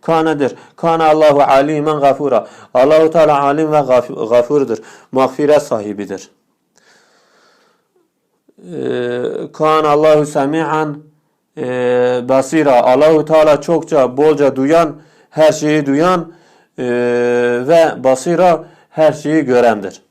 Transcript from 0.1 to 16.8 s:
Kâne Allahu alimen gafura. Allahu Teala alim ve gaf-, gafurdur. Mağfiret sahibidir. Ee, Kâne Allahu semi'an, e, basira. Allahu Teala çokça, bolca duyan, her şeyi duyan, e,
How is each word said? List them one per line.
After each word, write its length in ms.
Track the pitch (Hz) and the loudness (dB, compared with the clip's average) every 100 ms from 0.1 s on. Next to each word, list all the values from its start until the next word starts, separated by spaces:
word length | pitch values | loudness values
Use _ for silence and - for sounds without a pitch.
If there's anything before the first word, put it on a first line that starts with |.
| 165 160 151 131 - - _ | 0 0 0 -4 -6 -20 _
Kâne 260 | 170 165 | -4 0
Allahu 400 | 160 156 151 143 | 2 4 4 4
alimen 580 | 135 139 147 151 151 151 | 4 2 2 -2 -4 0
gafura. 460 | 139 135 143 117 - - - | 0 0 -2 -2 -4 -20 -6
Allahu 360 | 123 139 156 160 | 0 2 4 2
Teala 320 | 160 156 147 | 2 2 2
alim 300 | 139 147 156 | 0 -2 0
ve 40 | 151 | -2
gaf-, 520 | 131 127 120 - 110 | 2 0 0 -10 0
gafurdur. 500 | 120 120 147 127 110 - - _ | 0 2 -2 -2 -6 -10 -20 _
Mağfiret 500 | 127 131 131 147 147 | -2 -2 -2 0 0
sahibidir. 680 | 147 117 104 101 101 95 - _ _ _ _ _ _ _ _ _ _ _ _ _ _ _ _ _ _ _ _ _ _ _ | 0 -8 -6 -10 -10 -12 -14 _ _ _ _ _ _ _ _ _ _ _ _ _ _ _ _ _ _ _ _ _ _ _
Ee, 920 | 180 160 127 123 123 123 123 - 151 | -16 -10 -8 -6 -6 -6 -8 -10 -12
Kâne 360 | - 156 156 151 | -4 0 0 0
Allahu 380 | 147 156 151 147 | 2 2 2 0
semi'an, 840 | 151 139 160 156 156 151 147 - _ _ _ _ - | -4 -4 -4 -4 -4 -4 -8 -18 _ _ _ _ -12
e, 60 | 127 127 123 123 123 123 123 | -8 -4 -2 0 0 -2 0
basira. 540 | 131 135 160 147 123 | -2 0 0 2 2
Allahu 420 | 117 131 151 160 | 2 2 4 2
Teala 360 | 151 160 156 143 | 2 2 4 2
çokça, 560 | - 165 - 156 127 127 | 0 -4 -2 -2 -2 0
bolca 400 | 151 147 143 127 | 0 2 0 0
duyan, 400 | 135 165 160 147 _ _ _ | 0 2 0 -6 _ _ _
her 220 | - 156 | 2 2
şeyi 340 | 156 151 151 139 | 2 -2 -2 0
duyan, 460 | 139 175 180 160 - _ _ _ | 0 2 0 -4 -18 _ _ _
e, 60 | - | -8